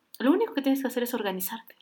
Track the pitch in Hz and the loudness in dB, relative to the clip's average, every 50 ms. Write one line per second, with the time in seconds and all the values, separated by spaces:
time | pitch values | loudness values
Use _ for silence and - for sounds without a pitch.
0 | _ _ - - 220 269 330 403 453 440 - 285 277 269 269 269 269 247 - 247 | _ _ -6 0 2 4 4 4 2 0 0 0 2 2 2 2 0 -2 -2 -2
1 | 240 240 - 226 208 196 190 185 185 - 226 226 - - - _ | -2 -2 -2 -2 -2 -2 -2 -4 -4 -6 -8 -10 -14 -18 -6 _